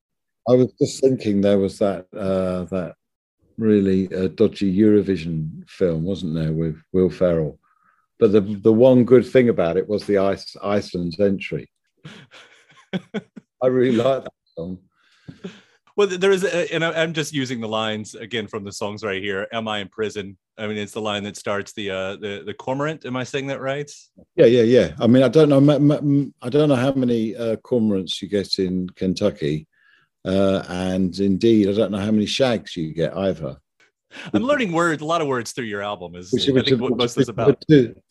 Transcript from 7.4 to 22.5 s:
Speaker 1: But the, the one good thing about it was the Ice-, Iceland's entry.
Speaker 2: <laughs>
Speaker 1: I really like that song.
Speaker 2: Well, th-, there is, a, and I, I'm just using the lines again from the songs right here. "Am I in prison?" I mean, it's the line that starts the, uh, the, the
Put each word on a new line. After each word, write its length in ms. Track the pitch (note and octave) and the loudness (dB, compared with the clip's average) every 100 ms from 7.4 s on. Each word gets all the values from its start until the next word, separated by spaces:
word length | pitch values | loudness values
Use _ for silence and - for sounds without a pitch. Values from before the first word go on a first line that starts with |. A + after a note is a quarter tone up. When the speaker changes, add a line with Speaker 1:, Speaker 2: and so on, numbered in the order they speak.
| D2+ - _ _ _ _ _ - | -2 -8 _ _ _ _ _ 0
Speaker 1:
But 120 | A2+ | 4
the, 100 | G#2 | 4
the 300 | G2 G#2 A2 | 2 0 2
one 300 | A2 C3 B2+ A#2 | 6 6 6 6
good 200 | B2 A2 | 6 6
thing 240 | C3 A#2+ | 4 4
about 260 | G#2 E2+ F2 | 2 0 -2
it 100 | F#2+ | -2
was 160 | G#2 - | -4 0
the 140 | G2+ | 0
Ice-, 360 | G2 F#2 - - | 0 -2 -8 -10
Iceland's 580 | G2 G2+ - F#2 F2 E2 | -4 -4 -4 -6 -6 0
entry. 500 | G2+ F#2+ - D2+ - _ _ _ - | 0 0 -6 -10 -12 _ _ _ -20
Speaker 2:
<laughs> 880 | - - - - _ _ _ _ F#3+ - G#3+ - - - _ | -20 -20 -20 -20 _ _ _ _ -10 -8 -12 -12 -18 -20 _
Speaker 1:
I 60 | C3 | 0
really 280 | B2+ B2 A2+ | 2 2 2
like 260 | B2 C3 | 0 -2
that 80 | - - _ - | -6 -18 _ -14
song. 240 | E2+ F#2 _ _ _ _ - - F#3+ - _ _ _ - | -12 -12 _ _ _ _ -20 -18 -18 -18 _ _ _ -2
Speaker 2:
Well, 120 | G3+ | -2
th-, 100 | F#3 | 2
there 120 | G3 | 2
is, 120 | G3 | 2
a, 300 | F#3 E3 D#3+ | 0 -2 -2
and 100 | E3 | -2
I, 80 | E3 E3 | -2 -2
I'm 120 | E3 | -2
just 200 | D#3+ D3+ | -2 -4
using 280 | D3+ B2+ B2+ | -4 -4 -6
the 60 | A2 | -4
lines 480 | A2 A2 G#2+ G#2+ G#2+ | -4 -4 -6 -10 -14
again 320 | A2+ A#2 G#2 | -8 -8 -6
from 160 | A2+ | -8
the 80 | G2+ | -10
songs 320 | F#2+ G#2 G#2 | -8 -8 -6
right 180 | G#2+ F#2+ | -6 -4
here. 240 | G2+ F#2+ G2+ | -4 -6 -6
"Am 140 | A#2 A2 | -6 -6
I 120 | G#2 | -6
in 80 | F#2+ | -8
prison?" 500 | - G#2+ G2+ G2 F#2+ _ - | -6 -6 -6 -12 -16 _ -10
I 100 | G#2+ | -8
mean, 100 | G#2+ | -6
it's 140 | G#2 | -8
the 100 | A#2 | -6
line 220 | G#2+ G#2 | -6 -6
that 120 | G2+ G2 | -8 -10
starts 360 | - G2+ G2 | -6 -6 -6
the, 160 | - G2 | -10 -8
uh, 260 | F#2+ F#2+ G2 | -6 -6 -8
the, 260 | G#2 G2+ | -10 -10
the 80 | F#2 | -12